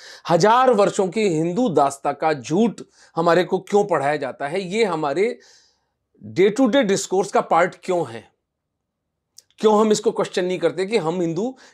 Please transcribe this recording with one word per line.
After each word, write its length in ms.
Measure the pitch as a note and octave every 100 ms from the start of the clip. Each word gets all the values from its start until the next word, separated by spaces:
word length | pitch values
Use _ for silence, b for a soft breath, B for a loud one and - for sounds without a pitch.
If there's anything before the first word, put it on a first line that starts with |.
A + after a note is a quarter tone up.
| B B -
हजार 420 | E3+ G#3 A#3+ C4
वर्षों 360 | G#3+ G3 - F#3
की 140 | A3
हिंदू 480 | G#3 D#3 E3 F3+ B3+
दास्ता 440 | D3+ C#3 - D3
का 200 | C#3 D#3+
झूठ 480 | D3 A#2 E3+ A3+ - - b b -
हमारे 280 | E3+ E3+
को 160 | F3 F#3
क्यों 260 | - G3+ G#3
पढ़ाया 300 | D#3+ C#3 D3+
जाता 320 | C3 B2 C#3+
है? 140 | F#3
ये 240 | F3+ G#3+ G#3+
हमारे 540 | D#3+ D3+ D3 A3+ - b b b b b _ _ _ G#2+
day 240 | A2+ G3+ G#3
to 80 | C4
day 160 | C#4 G#3
discourse 460 | F#3 - F#3+ G3
का 100 | B3
पार्ट 340 | - E3+ F3+ -
क्यों 260 | - F3+ C3+
है? 220 | A2+ - _ _ _ _ _ _ _ _ _ _ _ _ -
क्यों 220 | G#3+ G#3
हम 120 | A3
इसको 200 | G#3 A3+
क्वेश्चन 340 | - F#3 G3 F3+
नहीं 140 | F3+
करते 260 | E3 C#3+ F#3+
कि 120 | A3+
हम 240 | D#3+ F3+
हिंदू 360 | E3 E3 A#3+ C4 b